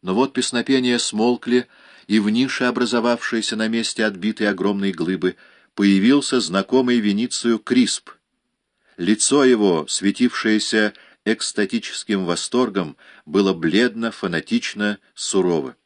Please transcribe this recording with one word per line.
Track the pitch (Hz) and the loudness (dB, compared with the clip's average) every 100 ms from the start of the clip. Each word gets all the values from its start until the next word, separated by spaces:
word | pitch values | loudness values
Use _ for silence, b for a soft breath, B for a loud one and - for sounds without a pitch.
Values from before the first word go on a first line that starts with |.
Но | 90 | -2
вот | 95 135 | 0 0
песнопения | - 123 120 117 135 123 120 | 0 -4 -4 0 0 2 0
смолкли, | - 107 113 123 - 123 120 b b b b | -2 0 0 0 0 0 0 b b b b
и | 107 | 2
в | 104 | 2
нише, | 110 131 - 127 | 0 0 0 -2
образовавшейся | 120 120 120 117 117 - 117 107 107 | 0 0 0 0 -2 -2 -4 -4 -4
на | 110 | -2
месте | 113 113 - 110 | -2 -4 -2 -2
отбитой | 98 101 107 107 | -2 -4 -2 -2
огромной | 98 95 101 98 | 0 -2 0 -2
глыбы, | 95 82 92 90 - b b b - | -2 -4 0 -2 -4 b b b 0
появился | 101 98 104 143 139 127 | 4 4 6 4 2 -2
знакомый | 90 92 95 127 123 120 | 0 -2 2 2 2 2
Веницию | 104 101 123 - 120 113 | 2 0 -2 -4 0 0
Крисп. | - 123 120 - - - _ _ _ _ _ _ _ - | 0 2 2 0 -10 -20 _ _ _ _ _ _ _ -8
Лицо | 87 107 - 143 | -2 0 2 4
его, | 131 120 101 85 73 | 4 4 4 2 -2
светившееся | - 98 98 123 - 113 107 - 110 107 b b b - | -2 -2 0 0 0 0 0 0 0 0 b b b -4
экстатическим | 110 - - 101 117 - - - 101 92 | -4 -4 -4 -2 -2 -6 -12 -4 -2 0
восторгом, | 85 - 123 123 98 82 - B B - | -4 -2 0 0 -2 -6 -10 B B -2
было | 76 98 | 2 2
бледно, | 87 80 90 120 110 113 | 2 0 2 0 0 -8
фанатично, | 104 98 82 - 120 - - 104 101 _ | -6 -4 -4 -2 -4 -4 -6 -6 -6 _
сурово. | - - 98 90 85 65 - | -14 -4 0 0 0 -4 -12